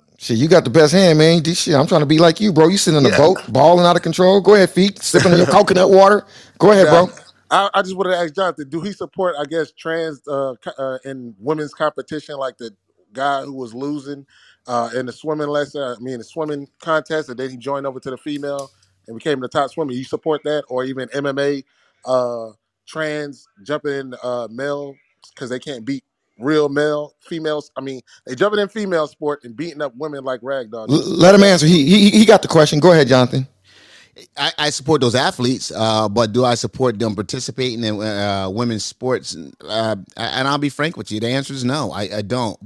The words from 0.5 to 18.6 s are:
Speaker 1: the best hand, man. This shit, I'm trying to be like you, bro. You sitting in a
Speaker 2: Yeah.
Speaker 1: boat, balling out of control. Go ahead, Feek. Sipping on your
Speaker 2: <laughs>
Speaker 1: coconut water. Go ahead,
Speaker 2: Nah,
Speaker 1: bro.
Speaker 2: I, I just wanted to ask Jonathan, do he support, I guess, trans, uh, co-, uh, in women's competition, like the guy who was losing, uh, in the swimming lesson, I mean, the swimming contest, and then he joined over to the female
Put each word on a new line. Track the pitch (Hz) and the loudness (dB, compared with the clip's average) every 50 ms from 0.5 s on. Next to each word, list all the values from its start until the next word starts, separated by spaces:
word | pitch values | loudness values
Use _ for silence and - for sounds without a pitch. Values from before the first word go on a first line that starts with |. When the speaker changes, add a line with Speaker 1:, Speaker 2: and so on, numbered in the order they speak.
| 185 165 - | 6 6 4
Speaker 1:
the | 123 | 4
best | 113 165 151 147 156 | 4 4 6 6 6
hand, | 196 190 175 156 151 | 4 4 6 6 6
man. | 156 165 170 170 143 | 6 4 4 2 0
This | 160 175 - - | -2 -4 -4 -2
shit, | - 160 | 0 2
I'm | 135 143 | 2 2
trying | - 196 156 147 | 2 2 2 2
to | |
be | 139 160 156 | 2 4 4
like | 175 170 165 - | 4 4 4 2
you, | 208 214 165 | 0 0 4
bro. | 156 160 170 | 4 4 4
You | 190 196 | 4 2
sitting | - 185 156 147 | 0 2 2 4
in | 135 | 4
a | 110 | 4
Speaker 2:
Yeah. | 101 | 4
Speaker 1:
boat, | - 143 170 190 - - - 110 | 4 4 4 4 0 -4 -2 2
balling | 127 143 160 175 180 175 | 4 6 6 6 6 6
out | 175 175 | 4 2
of | 170 - | 2 0
control. | 175 165 - 180 185 196 202 | -2 0 2 4 4 4 4
Go | 175 190 214 | 6 6 6
ahead, | 202 185 165 | 6 6 4
Feek. | - - 190 208 190 - - | 2 2 0 0 0 -4 -4
Sipping | - - 214 - 185 175 | 0 2 2 4 4 4
on | 175 | 4
your | 175 | 4
Speaker 2:
<laughs> | - | 4
Speaker 1:
coconut | 170 202 208 - 190 180 185 190 | 4 4 4 4 2 2 4 6
water. | 196 190 196 196 208 196 - _ - - - _ _ - | 6 8 8 8 6 4 0 _ -16 -20 -20 _ _ 2
Go | 156 196 214 | 4 6 6
ahead, | 196 180 151 | 6 6 6
Speaker 2:
Nah, | |
Speaker 1:
bro. | 160 170 180 180 - - - - _ _ _ - | 6 6 4 2 -2 -10 -20 -20 _ _ _ -2
Speaker 2:
I, | 151 180 196 196 - | 0 0 0 0 0
I | 196 202 | -2 -4
just | 185 190 | -4 -4
wanted | 180 190 185 185 | -4 -2 -2 -2
to | 175 | -2
ask | 175 160 143 | -2 -4 -4
Jonathan, | 196 190 180 156 - 147 135 | -4 -4 -4 -4 -8 -10 -10
do | 139 165 160 | -10 -8 -8
he | 208 185 | -8 -10
support, | - 185 - _ - 190 180 160 143 | -10 -12 -12 _ -4 -4 -4 -4 -6
I | 147 | -8
guess, | 139 160 160 156 - _ | -6 -6 -6 -6 -6 _
trans, | - - 165 160 165 165 160 147 131 _ 143 | -12 -10 -8 -6 -6 -6 -8 -10 -12 _ -8
uh, | 143 139 139 135 123 - - | -6 -6 -6 -6 -8 -10 -14
co-, | 180 - - | -14 -12 -8
uh, | 135 135 131 131 - | -8 -8 -8 -10 -12
in | 139 135 131 123 120 107 95 | -14 -14 -14 -16 -18 -18 _
women's | 101 135 156 156 151 143 - | -8 -6 -6 -6 -8 -10 -8
competition, | - 156 151 - - 131 - 156 151 143 - 151 135 | -6 -4 -4 -4 -6 -10 -12 -12 -14 -12 -12 -12 -10
like | 135 131 - - | -10 -10 -10 -12
the | 120 113 101 _ _ _ _ _ _ _ 107 | -16 -16 -16 _ _ _ _ _ _ _ -10
guy | 123 139 143 139 135 135 | -6 -4 -4 -4 -4 -6
who | 143 135 | -10 -12
was | 131 127 113 110 | -14 -14 -14 -12
losing, | 123 135 147 147 147 131 143 143 139 139 _ _ _ _ _ _ _ _ | -10 -10 -8 -8 -10 -10 -12 -14 -16 -18 _ _ _ _ _ _ _ _
uh, | - 120 120 117 117 117 | -6 -4 -4 -4 -4 -6
in | 127 127 | -8 -8
the | 123 113 | -8 -10
swimming | - - 156 156 151 147 147 | -12 -8 -8 -6 -6 -4 -4
lesson, | 147 147 143 135 - 147 139 | -4 -4 -4 -6 -6 -8 -8
I | 123 120 104 | -8 -10 -10
mean, | 120 131 131 117 | -12 -12 -12 -12
the | 110 | -14
swimming | - - 165 156 151 147 143 143 - _ _ | -14 -12 -10 -8 -8 -8 -10 -12 -14 _ _
contest, | - 165 160 156 151 - 160 156 147 - | -6 -4 -2 -2 -2 -4 -6 -6 -6 -8
and | 123 113 | -10 -10
then | 131 131 | -10 -10
he | 131 123 | -12 -12
joined | 113 135 139 139 139 | -10 -8 -8 -8 -8
over | 139 127 131 | -10 -10 -12
to | - 139 | -12 -14
the | 127 117 | -14 -12
female | - 156 147 143 143 143 143 139 | -10 -10 -10 -8 -8 -8 -10 -10